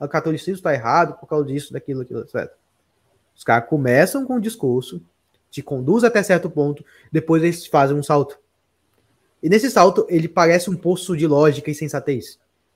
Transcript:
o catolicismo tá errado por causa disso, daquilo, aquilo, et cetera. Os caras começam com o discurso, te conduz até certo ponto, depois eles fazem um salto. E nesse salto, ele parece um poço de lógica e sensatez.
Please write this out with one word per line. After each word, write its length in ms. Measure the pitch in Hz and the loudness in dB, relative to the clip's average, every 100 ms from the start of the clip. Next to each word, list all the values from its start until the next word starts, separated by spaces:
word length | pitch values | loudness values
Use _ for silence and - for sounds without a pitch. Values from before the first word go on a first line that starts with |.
o 60 | 147 | -6
catolicismo 540 | 160 160 151 - 190 | -4 -4 -6 -6 -6
tá 100 | 170 | -2
errado 460 | 131 117 156 160 - | -2 0 0 0 -4
por 80 | - | -6
causa 200 | 156 135 | -4 -4
disso, 260 | 143 - | -6 -8
daquilo, 300 | 135 - 131 | -12 -8 -8
aquilo, 180 | 123 117 | -8 -10
et 100 | - | -8
cetera. 240 | 117 - _ _ _ _ _ _ _ _ _ | -8 -8 _ _ _ _ _ _ _ _ _
Os 60 | |
caras 260 | - 117 - | 0 0 2
começam 560 | 156 131 127 185 277 | -2 2 4 4 0
com 120 | 262 247 | -4 -4
o 40 | |
discurso, 640 | 214 - 135 127 - 175 - _ _ _ _ | -4 -4 -2 -2 -4 -14 -18 _ _ _ _
te 100 | - | -14
conduz 420 | - 135 127 226 | -8 -6 0 2
até 180 | 233 220 | 2 2
certo 260 | 196 175 175 | 2 0 0
ponto, 360 | 151 143 143 - _ _ | -2 -2 -4 -12 _ _
depois 320 | 156 160 160 | -4 2 2
eles 240 | 170 170 - | 2 -2 0
fazem 300 | 151 135 147 | 2 2 0
um 60 | |
salto. 360 | 143 147 139 - _ _ _ _ _ _ _ _ _ _ | 0 0 0 -8 _ _ _ _ _ _ _ _ _ _
E 60 | 165 | 0
nesse 200 | 220 254 | 2 2
salto, 360 | 220 185 185 - | 4 4 4 0
ele 200 | 170 165 | 0 0
parece 420 | 185 165 175 196 | 2 4 4 0
um 60 | 185 | -4
poço 400 | 170 180 - 160 | -2 -2 -4 -2
de 100 | 160 | 2
lógica 440 | 143 156 135 160 | 4 4 2 -4
e 40 | |
sensatez. 640 | 147 151 143 143 127 - - _ _ _ | -8 -6 -6 -4 -4 -6 -20 _ _ _